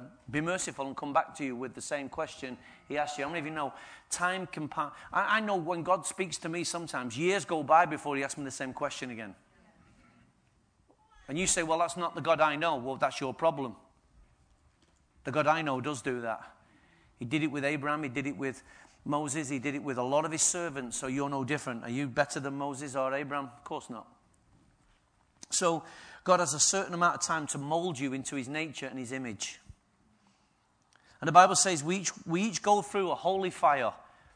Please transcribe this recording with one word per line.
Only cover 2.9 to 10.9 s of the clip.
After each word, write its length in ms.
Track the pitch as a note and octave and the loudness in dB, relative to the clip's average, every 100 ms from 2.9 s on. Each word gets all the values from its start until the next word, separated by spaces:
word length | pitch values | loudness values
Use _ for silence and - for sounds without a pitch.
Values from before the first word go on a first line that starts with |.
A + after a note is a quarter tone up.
| C#3+ | -4
asked 200 | C#3+ - | -2 -4
you. 80 | C#3 | -4
How 40 | |
many 100 | E3+ | -4
of 60 | D3+ | -6
you 60 | |
know 220 | D#3 C#3 - - - - | -4 -6 -8 -18 -18 -8
time 380 | - F3+ F#3 F#3 | -2 0 0 -6
can 200 | - D3 | -6 -6
pa-, 260 | - D3 - - | -4 -6 -8 -2
I, 260 | - G3 G#3+ | 0 2 2
I 20 | |
know 140 | G#3+ G3 | 2 0
when 260 | D#3+ F3 | 0 -2
God 220 | D#3+ F#3 - | 2 2 0
speaks 320 | - F#3 C#3+ | -4 -4 -4
to 100 | E3+ | -4
me 140 | E3+ | -4
sometimes, 540 | D3+ E3+ E3 B2+ B2 A2+ | -2 -4 -4 -6 -4 0
years 280 | F3 G3 C#3 | 2 2 0
go 160 | D#3+ | -2
by 240 | C#3 D#3+ F3 | 8 8 8
before 300 | D3+ D3 C#3 | 2 -2 -2
he 80 | |
asks 140 | C#3 - | -2 -4
me 80 | C#3 | -8
the 60 | |
same 220 | - C3 | -6 -8
question 380 | B2 C#3+ - C3 | -4 -4 -4 -8
again. 240 | A2+ G#2+ F#2 _ _ - - - - - - - _ _ _ _ _ _ | -10 -12 -16 _ _ -20 -20 -20 -20 -20 -20 -20 _ _ _ _ _ _